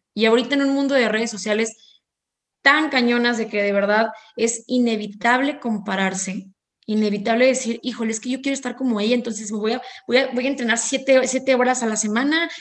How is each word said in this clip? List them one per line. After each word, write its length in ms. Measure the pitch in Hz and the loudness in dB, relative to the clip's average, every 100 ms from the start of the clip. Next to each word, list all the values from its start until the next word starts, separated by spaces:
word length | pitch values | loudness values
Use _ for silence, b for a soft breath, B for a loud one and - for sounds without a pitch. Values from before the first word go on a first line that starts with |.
| _ | _
Y 120 | 202 220 | 0 4
ahorita 280 | 233 254 | 4 2
en 80 | 277 | 0
un 140 | 277 277 | 2 2
mundo 180 | 277 | 2
de 160 | 269 220 | 2 2
redes 220 | 214 233 | 0 -4
sociales 720 | 208 214 214 220 - _ _ _ _ _ _ _ _ | -4 -2 0 -2 -6 _ _ _ _ _ _ _ _
tan 280 | 277 302 311 | 2 4 2
cañonas 480 | 269 240 240 240 226 | 2 2 2 2 0
de 120 | 220 | -2
que 120 | 208 | -2
de 120 | 202 | 0
verdad 340 | 202 196 214 226 B B - | 2 2 2 0 B B -2
es 260 | 226 - - | -2 -2 -2
inevitable 920 | 247 240 214 214 202 233 254 277 294 | 0 2 0 -4 -2 2 2 0 -4
compararse, 880 | 240 208 190 190 190 190 - 190 - _ _ _ - | -4 -4 -2 -2 -2 -2 -6 -8 -12 _ _ _ -4
inevitable 600 | 214 214 208 208 226 262 | 0 0 0 0 2 4
decir, 360 | 254 226 233 | 2 -2 -6
"Híjole, 280 | 247 226 220 | -6 -4 -4
es 100 | 220 | -4
que 80 | 254 | -6
yo 120 | 262 | -4
quiero 120 | 277 | -4
estar 240 | 269 254 240 | -4 -6 -4
como 240 | 262 208 | -2 0
ella, 140 | 214 247 | 2 0
entonces 360 | 233 220 208 | -2 -8 -8
me 60 | 214 | -4
voy 160 | 214 | -2
a, 80 | 247 B B - | -4 B B 0
voy 80 | 247 | 0
a, 160 | 262 | 2
voy 140 | 247 254 | -2 -2
a 40 | |
entrenar 280 | 277 233 240 | -2 0 -2
siete, 500 | - 269 269 262 254 | -2 -2 4 4 4
siete 280 | 262 262 254 | 0 2 2
horas 280 | 247 247 | 2 0
a 40 | 226 | -2
la 100 | 214 | -2
semana 520 | 214 220 285 320 339 B | 0 0 2 0 -2 B